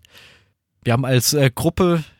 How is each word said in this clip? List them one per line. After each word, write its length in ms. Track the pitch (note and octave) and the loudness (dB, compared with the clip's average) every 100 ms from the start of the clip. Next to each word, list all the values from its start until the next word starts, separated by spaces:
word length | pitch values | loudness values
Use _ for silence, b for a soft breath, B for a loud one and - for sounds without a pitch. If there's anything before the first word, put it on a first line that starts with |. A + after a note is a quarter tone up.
| b b b b b b _ _ | b b b b b b _ _
Wir 100 | A#2+ | -4
haben 120 | A#2 C3 | -2 0
als, 280 | B2+ - | 0 0
äh, 180 | D3 C3+ | 0 0
Gruppe 500 | - D#3+ - F3+ E3+ D3 _ | 0 -4 0 0 0 -4 _